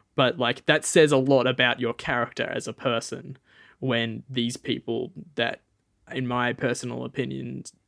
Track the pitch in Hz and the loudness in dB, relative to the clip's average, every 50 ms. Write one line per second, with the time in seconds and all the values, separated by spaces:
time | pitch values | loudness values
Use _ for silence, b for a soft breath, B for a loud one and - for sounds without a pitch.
0 | b b - 147 131 123 - - 123 120 123 - - - 151 156 - - - 175 | b b 0 2 2 2 4 2 0 0 0 0 2 2 2 2 2 4 6 8
1 | 156 147 147 135 131 139 139 127 120 127 127 127 123 123 120 - 123 120 117 - | 8 8 8 6 6 6 4 4 4 4 2 2 2 2 2 0 -2 -4 -4 -4
2 | - - 127 120 120 - - - - - - 120 - - - - - 131 117 117 | -4 -4 -2 -2 -2 -2 -4 -6 -4 -4 -4 -6 -6 -8 -8 -4 -2 -2 -2 -2
3 | - - 123 - - - 131 - b b b b b b b b 135 131 117 117 | -4 -6 -10 -12 -12 -14 -18 -18 b b b b b b b b -4 -2 0 0
4 | 117 113 110 - - - 127 123 117 120 120 - - - 123 123 - 117 113 120 | 0 -2 -4 -8 -10 -8 -4 -2 -2 -2 -4 -6 -4 -4 -4 -4 -4 -4 -4 -4
5 | 127 - - 151 - - - - 117 - - - _ _ _ _ _ _ _ _ | -4 -6 -10 -16 -20 -10 -6 -4 -4 -4 -4 -8 _ _ _ _ _ _ _ _
6 | _ - - 135 127 123 123 123 123 120 120 - - 123 123 - - 120 120 123 | _ -10 -8 -6 -4 -2 -2 0 0 -2 -2 -2 -2 -2 -2 -4 -6 -10 -8 -8
7 | 127 127 - 135 123 131 131 131 131 120 135 - - - - _ _ | -10 -8 -6 -6 -6 -6 -6 -10 -10 -10 -10 -12 -12 -16 -20 _ _